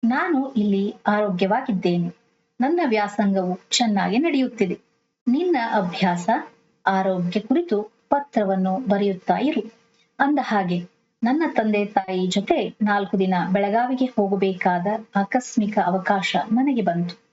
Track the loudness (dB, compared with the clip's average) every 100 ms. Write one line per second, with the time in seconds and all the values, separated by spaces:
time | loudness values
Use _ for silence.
0 | 0 0 0 0 0 0 2 2 0 -4
1 | -2 0 0 0 0 0 0 -2 0 0
2 | -2 -8 _ _ _ _ 0 2 2 0
3 | -2 0 2 2 0 -4 _ 0 2 2
4 | 2 2 2 2 0 0 -2 -2 _ _
5 | _ _ 0 0 2 0 0 0 -2 0
6 | 0 0 0 0 -2 _ _ _ -2 0
7 | 0 0 0 -2 2 0 2 -2 -2 _
8 | _ 0 0 -2 0 2 0 -2 0 0
9 | 2 -2 -2 0 2 -2 -6 -12 _ _
10 | _ _ 0 0 0 0 0 -2 -6 _
11 | _ _ 0 0 0 0 0 0 0 -2
12 | -2 -2 0 -2 0 0 0 -2 0 0
13 | 0 0 0 0 0 0 2 0 0 -2
14 | -2 0 0 0 0 0 0 0 -2 -4
15 | -4 -4 -2 -2 -2 -2 -2 0 0 0
16 | 0 -2 0 -4 0 0 2 0 0 -2
17 | -4 -8 _